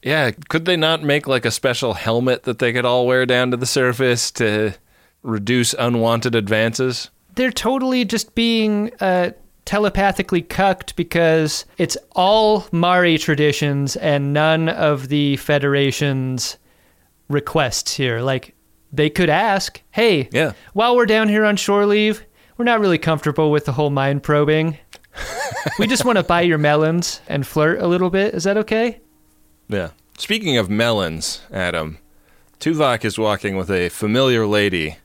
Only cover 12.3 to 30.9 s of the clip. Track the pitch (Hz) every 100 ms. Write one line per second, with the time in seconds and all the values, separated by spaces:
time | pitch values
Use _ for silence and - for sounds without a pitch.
12.3 | 220 220 214 - 170 170 180 175 160 -
13.3 | 147 151 143 147 139 139 - - 143 139
14.3 | 147 156 160 160 - 156 143 131 147 143
15.3 | 139 - 147 139 139 139 135 143 135 131
16.3 | 127 - - _ _ _ _ _ _ _
17.3 | 143 139 160 135 - - - 131 117 127
18.3 | 131 - _ _ _ _ 139 151 151 175
19.3 | 156 220 196 - - _ - 233 175 127
20.3 | 123 156 107 - 190 233 247 226 214 220
21.3 | 208 214 202 - 202 202 208 214 214 -
22.3 | _ _ _ 240 226 202 165 165 156 156
23.3 | 147 156 151 147 127 147 139 135 143 -
24.3 | 147 147 156 160 151 - - _ - -
25.3 | - 285 - - - 208 247 240 220 -
26.3 | 170 175 160 147 147 156 165 170 - -
27.3 | 156 135 156 151 175 175 175 185 190 202
28.3 | 185 175 202 214 220 240 226 _ _ _
29.3 | _ _ _ _ 104 85 - _ - -
30.3 | 220 202 127 95 104 117